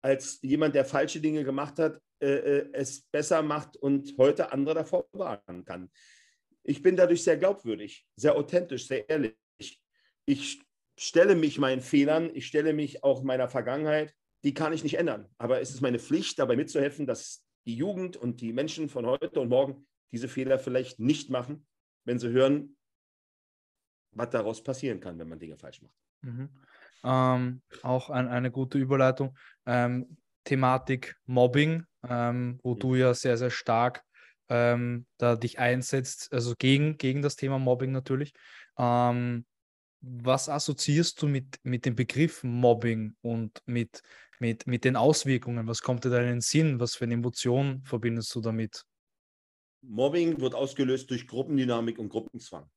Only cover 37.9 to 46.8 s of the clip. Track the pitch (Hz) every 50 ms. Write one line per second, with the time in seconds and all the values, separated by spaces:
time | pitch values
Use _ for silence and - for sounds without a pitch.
37.9 | 135 131 131 - 131 131 147 147 _ _ - - - - - _ _ - 127 120
38.9 | 120 123 123 123 120 123 123 123 120 117 120 _ _ _ _ _ _ _ _ _
39.9 | _ _ - 127 127 120 117 127 127 139 - - 143 147 - - 143 - - -
40.9 | 143 156 170 - - - - 147 139 135 131 135 - - _ 127 127 120 - 131
41.9 | 120 113 127 - - 127 165 160 - - - 123 120 120 127 120 117 117 120 117
42.9 | 113 110 110 107 - _ - 117 117 113 113 104 _ - _ - 120 120 117 -
43.9 | - - _ _ - - - _ - _ 123 117 113 113 - - 123 120 - 131
44.9 | 127 117 117 143 156 - - 135 131 120 - 120 120 120 113 113 117 - - -
45.9 | 127 117 117 127 120 123 120 123 123 120 117 - - 156 160 156 135 117